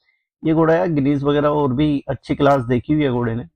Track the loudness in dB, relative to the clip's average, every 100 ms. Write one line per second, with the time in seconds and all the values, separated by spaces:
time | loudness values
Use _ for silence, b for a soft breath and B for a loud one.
0 | _ _ _ _ 0 2 2 2 0 0
1 | 0 0 0 0 0 0 0 0 0 -2
2 | -4 -10 -6 0 2 2 0 -2 0 -2
3 | 0 -2 -2 -4 -10